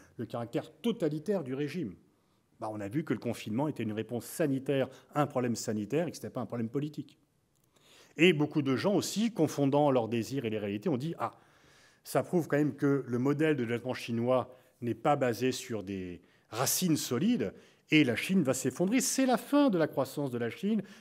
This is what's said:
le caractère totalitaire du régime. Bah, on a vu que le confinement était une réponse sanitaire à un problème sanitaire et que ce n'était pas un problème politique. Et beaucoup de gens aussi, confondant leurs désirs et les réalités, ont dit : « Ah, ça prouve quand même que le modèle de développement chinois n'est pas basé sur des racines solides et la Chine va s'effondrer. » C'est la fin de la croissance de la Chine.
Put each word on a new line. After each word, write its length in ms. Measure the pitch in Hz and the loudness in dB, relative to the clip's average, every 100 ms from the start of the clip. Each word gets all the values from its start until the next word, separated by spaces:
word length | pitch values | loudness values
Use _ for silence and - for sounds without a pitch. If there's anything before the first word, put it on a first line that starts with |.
| - - | -18 -12
le 100 | 113 | -8
caractère 460 | 120 117 151 - - | -6 -4 -6 -6 -6
totalitaire 600 | 240 226 156 151 151 196 | -4 -2 -2 -2 -2 -4
du 100 | 131 | -2
régime. 400 | 131 147 180 120 85 _ _ _ _ _ - | -4 -4 -4 -6 -8 _ _ _ _ _ -12
Bah, 100 | 110 | -8
on 80 | 107 | -6
a 80 | 101 | -4
vu 160 | 139 | -4
que 100 | - | -2
le 60 | 113 | -2
confinement 480 | 117 110 113 110 151 | -4 -6 -4 -2 -2
était 160 | 127 | -2
une 80 | 110 | -4
réponse 340 | 107 110 120 - | -4 -4 -6 -6
sanitaire 640 | - 156 135 135 139 131 - - | -2 0 0 0 0 0 -4 -6
à 80 | 147 | 0
un 60 | 139 | 0
problème 280 | 127 123 110 | 0 0 -2
sanitaire 520 | - 107 101 147 170 | -2 -4 -2 -2 -2
et 40 | |
que 60 | 135 | -6
ce 40 | |
n'était 120 | 110 | -10
pas 80 | 131 | -8
un 60 | 113 | -6
problème 220 | 120 113 | -4 -4
politique. 500 | 139 147 151 - - _ _ _ _ _ _ _ - - - | -4 -6 -8 -14 -16 _ _ _ _ _ _ _ -20 -10 4
Et 180 | 175 | 4
beaucoup 300 | 151 147 156 | 6 2 0
de 120 | 135 123 | 0 2
gens 200 | 170 190 | 2 2
aussi, 360 | - 190 226 | 0 0 0
confondant 600 | - 151 - 139 143 147 | 2 0 2 2 4 4
leurs 160 | 131 110 | 4 2
désirs 380 | 117 107 135 113 | 0 -2 -2 -2
et 40 | |
les 80 | 107 | -2
réalités, 320 | 101 104 180 | -2 -2 0
ont 80 | 123 | -2
dit : « 160 | 156 - | -2 -4
Ah, 180 | 117 - - _ _ - - _ | -6 -8 -20 _ _ -20 -20 _
ça 200 | - 147 | -4 -2
prouve 240 | - 180 - | 0 0 2
quand 100 | 143 | 2
même 180 | 151 - | 2 2
que 280 | 143 139 120 | 2 2 0
le 140 | 123 | 0
modèle 380 | 131 147 160 147 | 2 2 2 2
de 60 | |
développement 300 | 113 120 123 | 0 -2 -4
chinois 640 | 120 - 117 120 127 113 - _ - | -6 -4 -2 2 2 0 -8 _ -8
n'est 140 | 120 110 | -6 -2
pas 220 | 156 143 | 2 2
basé 340 | 127 110 127 | 2 2 0
sur 320 | 120 - 110 | -2 -6 -8
des 380 | - 98 90 87 _ _ _ | -6 -6 -8 -12 _ _ _
racines 480 | 110 131 - 185 151 | -4 0 2 2 2
solides 560 | - 127 196 233 101 - - _ - | 0 0 2 2 0 -6 -20 _ 2
et 120 | 156 | 4
la 120 | 131 113 | 6 2
Chine 260 | - 190 | 2 2
va 140 | 131 123 | 2 0
s'effondrer. » 460 | 131 - 180 254 | -2 0 0 2
C'est 260 | - - 262 | 2 2 2
la 100 | 240 | 2
fin 320 | - 285 285 | 2 4 4
de 80 | 180 | 4
la 100 | 151 | 2
croissance 440 | - 127 - 143 | 0 -2 -2 -4
de 80 | 117 | -2
la 100 | 117 | -4
Chine. 320 | - 202 220 - - | -2 -2 0 -2 -10